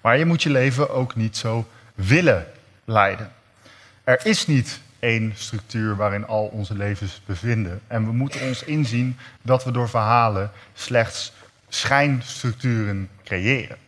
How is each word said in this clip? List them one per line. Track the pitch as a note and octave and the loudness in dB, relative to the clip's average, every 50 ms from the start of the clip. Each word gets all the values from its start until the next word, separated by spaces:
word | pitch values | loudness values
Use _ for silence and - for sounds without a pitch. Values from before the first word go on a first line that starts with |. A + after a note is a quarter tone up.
Maar | _ A#2 A#2+ C#3 | _ 4 4 4
je | D#3+ | 4
moet | E3+ E3 D#3+ | 2 2 2
je | - D#3 | 2 2
leven | C#3+ C3 B2+ C3+ B2 B2+ D3 C#3+ | 2 4 2 2 2 0 -2 0
ook | - C3 C3 B2 - | 0 -2 -2 -2 -2
niet | A2+ A2 A2 G#2 | -2 -4 -2 -4
zo | - - A#2 A2+ A#2 A2 - _ - - - _ | -4 -4 -2 -2 -2 -4 -6 _ -20 -20 -20 _
willen | - F#2+ F#2+ B2+ E3+ F3+ D#3 A2 F2 E2 - - - _ _ _ _ _ | -6 2 4 4 6 6 6 4 4 0 -8 -16 -20 _ _ _ _ _
leiden. | - A2+ G#2+ G2 G2 G2 A2+ A2 - - _ _ _ _ _ _ - - - - - _ _ _ | 0 4 4 4 4 2 -4 -10 -16 -16 _ _ _ _ _ _ -20 -20 -20 -20 -20 _ _ _
Er | - B2+ - - | 2 2 2 4
is | G#3+ G#3+ - - | 2 2 2 2
niet | - D3+ C3 A#2 - - - - - _ _ | 2 2 2 2 0 -8 -16 -18 -20 _ _
één | - A#2+ A2+ A2+ A2 A2 G2+ | 0 0 0 2 0 -2 -4
structuur | - - - - G#2+ - - - A2+ G#2+ G#2+ G#2 | -8 -10 -8 -8 -10 -10 -6 -6 -4 -2 -2 -2
waarin | G2 G#2+ G#2 G2 G2+ G#2+ | 0 -2 -2 -2 -4 -6
al | G#2+ A2+ G#2+ G#2+ | -4 -4 -2 -2
onze | G#2+ - A2 G#2 G2+ G#2+ | -4 -6 -8 -6 -6 -6
levens | G2+ G2+ G2+ G#2 G2+ G#2 G2 - - - | -4 -4 -4 -4 -4 -6 -10 -10 -12 -10
bevinden. | - G2 E2 F#2+ A#2+ A#2 A2+ G#2 F2 F2 G2+ - | -10 -10 -6 -2 -2 -2 -2 -2 -4 -8 -12 -12
En | - A#2 A2+ A2 | -8 -4 -4 -2
we | A2 | -2
moeten | A#2 A#2+ C3 C#3 - - C3+ C3 | -2 -2 -2 -2 -4 -6 -6 -6
ons | B2+ - - | -6 -8 -6
inzien | - D3+ D#3 D3 A2+ A#2 A#2+ B2 B2+ B2+ B2+ - - - - | -4 -2 0 0 0 0 -2 -2 -2 -4 -8 -12 -20 -20 -14
dat | _ A2+ C3 B2+ - | _ 2 2 2 2
we | B2+ | -2
door | A#2+ B2 B2 A2 | -2 -2 -2 0
verhalen | G2+ A#2 G#2+ G#2+ A#2 A#2+ A#2 A2+ G#2 F#2+ G2 G#2 - - - - _ | 0 0 2 4 4 4 4 4 2 0 -2 -4 -8 -14 -20 -20 _
slechts | - - - B2 A#2+ A2+ - - - - - - - - - _ _ _ _ | -14 -10 0 2 2 2 2 -2 -10 -12 -12 -14 -20 -20 -20 _ _ _ _
schijnstructuren | - - - A2+ C3+ C#3 C#3+ D3 C#3 B2+ A#2 - - - - B2 A2 - - B2+ A#2+ A2+ G#2+ G#2 G2+ G2 F#2+ F#2 - - _ | -8 -6 -2 2 2 4 4 4 2 0 -2 -6 -12 -6 -4 -4 -4 -2 -2 0 0 0 0 -2 -2 -4 -6 -8 -12 -20 _
creëren. | - G2+ F2+ F#2 A2+ C3+ B2+ F#2+ - B1 - _ | -6 -4 0 2 2 0 0 -2 -8 -12 -18 _